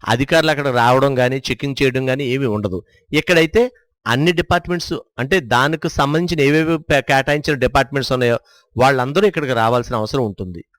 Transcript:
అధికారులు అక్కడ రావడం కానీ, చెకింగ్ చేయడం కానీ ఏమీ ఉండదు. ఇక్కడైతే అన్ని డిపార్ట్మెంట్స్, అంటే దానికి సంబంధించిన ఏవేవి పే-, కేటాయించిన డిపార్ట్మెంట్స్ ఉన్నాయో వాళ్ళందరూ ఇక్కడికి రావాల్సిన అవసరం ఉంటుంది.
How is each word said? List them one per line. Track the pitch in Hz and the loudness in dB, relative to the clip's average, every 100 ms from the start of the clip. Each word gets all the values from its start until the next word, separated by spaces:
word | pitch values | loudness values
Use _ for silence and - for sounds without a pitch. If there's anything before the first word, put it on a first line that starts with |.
| - | -4
అధికారులు | 120 139 165 156 | -2 2 2 2
అక్కడ | 147 139 | 0 0
రావడం | 120 120 131 139 127 | 2 4 4 2 2
కానీ, | 127 135 | 0 -2
చెకింగ్ | - 131 143 135 | -6 -6 -6 -2
చేయడం | 139 127 131 | 0 0 -2
కానీ | 135 | -2
ఏమీ | 135 135 131 | -2 -2 -2
ఉండదు. | 104 104 90 - _ _ | -2 -4 -6 -10 _ _
ఇక్కడైతే | 147 - 175 160 214 247 - _ _ 113 | -4 2 2 2 2 0 -4 _ _ -4
అన్ని | 120 165 | 0 0
డిపార్ట్మెంట్స్, | 170 175 175 175 175 - 165 - - | 0 0 -2 -2 -6 -6 -8 -10 -10
అంటే | 131 190 | -2 -2
దానికి | 117 120 139 156 165 | 0 0 0 -2 -4
సంబంధించిన | - 143 156 175 165 | -2 0 0 -2 2
ఏవేవి | 139 156 160 165 | 2 2 2 -2
పే-, | - 143 | 0 -2
కేటాయించిన | 127 135 135 147 147 143 | 2 0 2 -2 -2 0
డిపార్ట్మెంట్స్ | 123 139 131 143 123 | 0 0 0 -2 -2
ఉన్నాయో | 127 120 117 - _ _ - | 0 0 0 -4 _ _ 0
వాళ్ళందరూ | 127 135 127 156 208 | 2 2 0 0 0
ఇక్కడికి | 165 143 | 0 -2
రావాల్సిన | 117 113 123 117 120 | 0 2 0 -2 -4
అవసరం | 107 139 113 | -2 -2 -4
ఉంటుంది. | 98 92 85 - | -6 -12 -12 -18